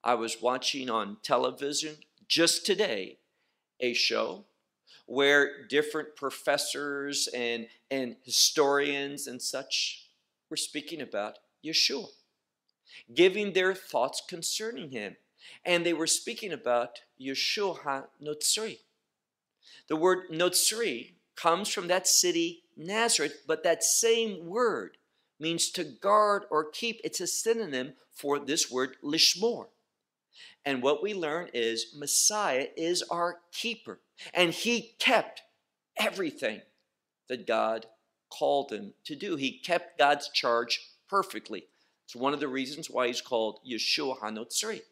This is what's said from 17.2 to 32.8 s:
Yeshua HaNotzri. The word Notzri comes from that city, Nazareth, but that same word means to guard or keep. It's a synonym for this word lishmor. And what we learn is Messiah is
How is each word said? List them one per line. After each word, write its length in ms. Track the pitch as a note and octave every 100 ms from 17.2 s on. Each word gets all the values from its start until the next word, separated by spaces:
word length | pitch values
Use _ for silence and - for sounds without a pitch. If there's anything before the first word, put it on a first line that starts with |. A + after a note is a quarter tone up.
Yeshua 600 | C3 C3+ - G#3+ G3 D#3
HaNotzri. 1000 | D3 C3+ C3 _ D3 D3+ - G#3+ A3 C3 _ _ _ _ _ _ _ _ - - _
The 80 | D3+
word 340 | F3+ F#3 F3+
Notzri 840 | D#3+ F3+ F3 - G#3+ A3 A#2+ B2+ _ _ -
comes 320 | E3+ E3+ G#3+
from 200 | - F3
that 180 | F#3 F#3
city, 560 | - F3+ E3+ E3 E3+ _ -
Nazareth, 680 | D#3+ G#3+ A#3 G3 D3+ - -
but 180 | D#3+
that 200 | F3 E3
same 600 | - - A3+ A#3 A3+ F#3 E3
word 500 | G#3 A#3+ C#3+ F#2 _ _ _ _ _
means 280 | D#3+ E3+ -
to 120 | -
guard 600 | D#3 B2 G3 G#3+ G#3 G3+ -
or 140 | D#3
keep. 360 | D#3 - A#3 A3+
It's 160 | D#3 -
a 60 | F3
synonym 680 | - A3+ A3+ G3 B2+ C3+ - _
for 240 | - C#3+ C#3+
this 320 | C3+ D#3+ -
word 260 | B2+ C3+ -
lishmor. 640 | C#3+ D#3 - F3 A3+ F3+ G2 _ _ _ _ _ _ - - _
And 180 | C#3+ C3
what 200 | B2+ D3
we 100 | G3
learn 360 | G3+ D#3 D#3+ F3
is 400 | A#2+ A2+ A2+ -
Messiah 720 | D3 D3 - - G#3+ G3 C3 -
is 260 | -